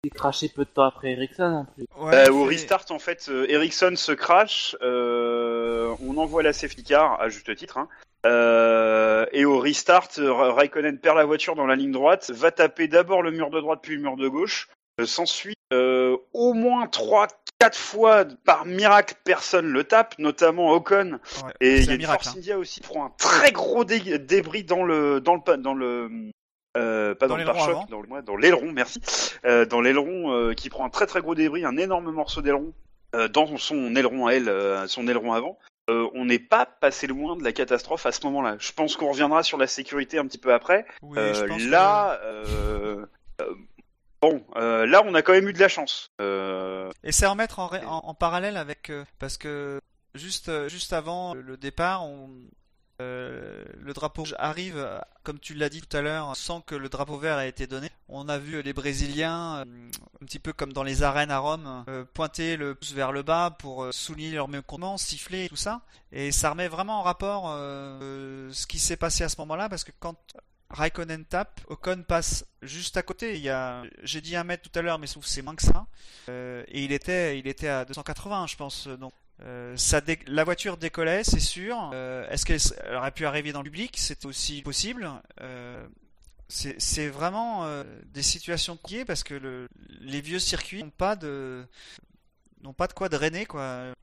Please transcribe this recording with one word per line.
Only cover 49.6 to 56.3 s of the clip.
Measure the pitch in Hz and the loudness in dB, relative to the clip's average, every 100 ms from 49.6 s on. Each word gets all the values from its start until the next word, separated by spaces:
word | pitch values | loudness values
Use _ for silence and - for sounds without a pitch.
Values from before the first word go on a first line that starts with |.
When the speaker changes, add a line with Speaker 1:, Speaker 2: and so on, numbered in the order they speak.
| 143 139 _ _ _ 139 | -8 -10 _ _ _ -18
Speaker 2:
juste, | 170 185 - | -10 -8 -6
euh, | 156 143 | -6 -6
juste | 175 - | -8 -6
avant | 170 156 175 180 139 | -6 -6 -8 -8 -10
le | 131 131 | -14 -12
départ, | 139 - 175 190 | -12 -4 -4 -4
on, | 160 143 135 131 123 _ _ _ _ _ | -8 -14 -20 -20 -20 _ _ _ _ _
euh, | 127 127 127 127 104 50 - - | -12 -10 -12 -12 -14 -16 -18 -18
le | 139 | -16
drapeau | 143 151 - | -8 -8 -8
rouge | 156 - | -12 -6
arrive, | 147 156 185 160 | -6 -6 -10 -8
euh, | 131 98 - _ | -10 -10 -14 _
comme | - 147 | -14 -14
tu | - | -14
l'as | 151 147 | -6 -6
dit | 156 | -6
tout | - 147 | -8 -6
à | |
l'heure, | 147 156 151 | -4 -6 -8